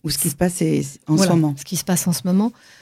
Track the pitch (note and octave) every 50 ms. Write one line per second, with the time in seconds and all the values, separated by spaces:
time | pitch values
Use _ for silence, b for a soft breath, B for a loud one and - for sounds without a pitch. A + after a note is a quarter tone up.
0 | - D#3+ D3 - - E3+ C#3 - F3 F3+ F3 - E3+ D#3+ D#3 C#3+ C#3+ C#3 - -
1 | _ - D#3 D#3+ F#3+ F3+ F3 E3 D#3 D3+ C#3+ C#3 - - - D#3+ - - F3+ F3
2 | - F#3 E3 - - F3+ F3+ F#3+ G#3 A#3 B B B B B B